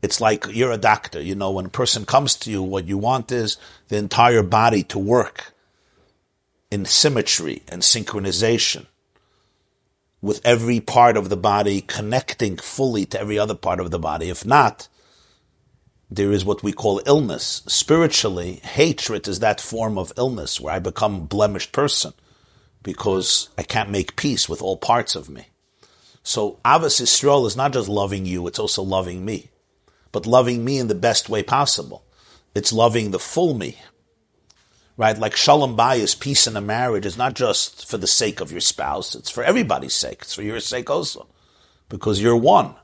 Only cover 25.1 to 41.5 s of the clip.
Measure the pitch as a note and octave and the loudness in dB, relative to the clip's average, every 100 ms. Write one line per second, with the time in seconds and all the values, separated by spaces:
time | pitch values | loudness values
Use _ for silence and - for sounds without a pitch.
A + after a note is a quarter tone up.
25.1 | - C#2 B1 - _ _ _ _ _ _ | -6 -8 -18 -20 _ _ _ _ _ _
26.1 | _ - - G#2 - A#2+ D3+ E3 - A#2+ | _ -6 -2 -2 0 4 4 4 0 2
27.1 | - C#3 C#3+ A#2 G#2 C#3 C3 G2 G#2 G2+ | 2 4 4 2 0 0 0 -2 -2 -2
28.1 | G2 F#2 F2+ F2 - G#2 - F#2+ F#2+ F2+ | -2 -4 -4 -4 -4 -2 -2 0 -2 -2
29.1 | F2+ F#2+ G#2 - _ _ _ _ _ _ | -6 -6 -8 -10 _ _ _ _ _ _
30.1 | G#2+ G#2 B2 B2 A#2+ A#2 C#3 A#2+ F#2+ A#2 | -6 4 6 6 0 -2 -2 -2 0 2
31.1 | A2 - G#2+ G2 C3 C#3 - C2+ - _ | 0 0 -4 0 2 2 0 -4 -14 _
32.1 | _ _ _ _ - G#2 A2 A#2 A2+ G#2 | _ _ _ _ -4 -2 4 4 4 -2
33.1 | F#2+ - - F3 B2+ D#2 - - _ _ | -4 -4 0 0 0 -6 -10 -20 _ _
34.1 | _ _ _ _ _ _ _ _ - A2 | _ _ _ _ _ _ _ _ 0 0
35.1 | G#2+ A2 - - D3 C#3 A2+ A#2 C3 G#2 | 2 -2 0 4 4 4 2 2 2 0
36.1 | - C#3 C#3 - A2 G2+ A2 B2 G#2+ G2+ | -4 -2 2 2 0 -4 -2 0 -2 -4
37.1 | F#2 B2+ B2+ B2 G2 - - - G#2+ F#2+ | -4 -4 0 0 0 -2 -8 -10 -4 0
38.1 | - A2 - F2+ E2 - - C#2+ D2 F2+ | 0 0 -4 -10 -4 -2 -2 -4 -4 -6
39.1 | - - - B2 A3 E3 C#2+ C2+ - - | -8 -10 -4 0 0 0 -4 -4 -4 -4
40.1 | - - - G#2 A2+ - B2 A#2+ C#3+ D3+ | -8 -12 -10 -8 -8 -6 -8 -4 -4 -4
41.1 | - - _ _ | -10 -16 _ _